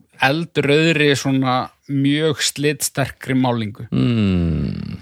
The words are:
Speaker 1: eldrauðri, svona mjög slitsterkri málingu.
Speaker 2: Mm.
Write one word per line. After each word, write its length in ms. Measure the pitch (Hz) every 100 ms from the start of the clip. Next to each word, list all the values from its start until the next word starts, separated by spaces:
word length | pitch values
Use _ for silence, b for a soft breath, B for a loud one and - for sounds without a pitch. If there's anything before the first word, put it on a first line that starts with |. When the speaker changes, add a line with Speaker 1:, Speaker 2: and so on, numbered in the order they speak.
| _ -
Speaker 1:
eldrauðri, 880 | 131 156 165 151 135 147 160 156 147 139
svona 360 | 139 135 131 127 101 _ -
mjög 520 | 139 139 147 160 147
slitsterkri 920 | - - 147 143 - - 135 - -
málingu. 540 | 131 127 120 107 107 117
Speaker 2:
Mm. 1080 | 123 127 113 101 90 85 78 69 50 50 -